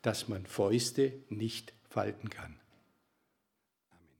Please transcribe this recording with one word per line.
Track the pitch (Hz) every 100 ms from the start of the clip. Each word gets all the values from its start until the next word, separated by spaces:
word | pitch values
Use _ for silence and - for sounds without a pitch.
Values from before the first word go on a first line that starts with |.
dass | 120 104 -
man | 98
Fäuste | 95 - 98 117 123 - 135 131 -
nicht | 107 113 - - _ _
falten | - 101 - 107
kann." | - - - _ _ _ _ _ _ _ _ _ _ _ _ _
Amen. | 87 82